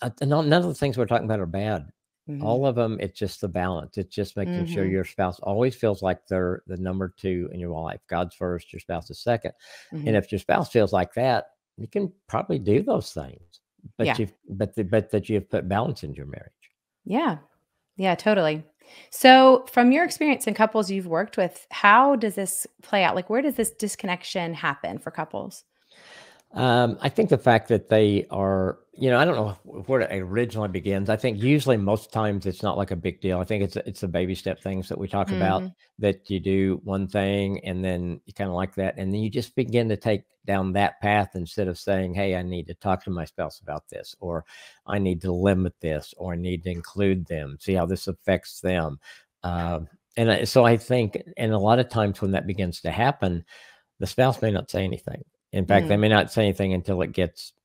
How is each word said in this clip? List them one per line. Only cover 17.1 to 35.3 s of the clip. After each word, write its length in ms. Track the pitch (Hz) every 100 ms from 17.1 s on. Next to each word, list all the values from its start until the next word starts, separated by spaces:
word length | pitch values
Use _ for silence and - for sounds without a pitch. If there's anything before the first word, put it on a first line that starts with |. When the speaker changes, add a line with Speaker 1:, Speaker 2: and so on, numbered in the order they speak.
| 226 330 156 - _ _ _ _ -
Speaker 2:
Yeah, 180 | 190 170
totally. 480 | 214 202 156 156 - _ _ - -
So 560 | - 254 262 262 254 -
from 200 | - 247
your 140 | 285 349
experience 420 | - 302 269 226
in 80 | 208
couples 340 | 220 220 190
you've 160 | 196 180
worked 320 | 165 214 -
with, 300 | 180 - -
how 460 | - 202 226 277 269
does 180 | 214
this 320 | 196 190 - - _
play 220 | - 202
out? 100 | 180
Like, 160 | 185 180
where 140 | 226
does 140 | 294 262
this 120 | 220
disconnection 840 | - 208 - 196 180 - 190 170 160
happen 420 | 160 139 - 101
for 140 | -
couples? 540 | - 156 98 - - _ _ _ _ - - - - _ -
Speaker 1:
Um, 440 | 127 120 120 -
I 80 | 139
think 200 | - 220
the 80 | 127
fact 280 | 127 113 -
that 200 | 107 -
they 380 | 110 104 101 -
are, 480 | 98 98 95 92 - _ -
you 140 | 131
know, 80 | 123
I 80 | 165
don't 100 | 127
know 220 | 107 95
wh-, 260 | - 107 95
where 120 | 131
it 100 | 101 98
originally 460 | 90 104 120 110 104
begins. 400 | 90 98 98 98
I 60 | 110
think 260 | 127 104
usually 360 | 123 147 135 113
most 340 | 98 107 -
times 320 | 110 107 101 98
it's 160 | 87
not, 160 | 104 -
like, 140 | 95
a 40 | 87
big 260 | 87 -
deal. 180 | 95 90
I 40 |
think 200 | 90 104
it's, 120 | 95 -
it's 260 | - 98
the 60 | 95
baby 280 | 85 90 95
step 260 | 95 -
things 260 | 95 95 -
that 80 | -
we 80 | 98
talk 240 | 101 95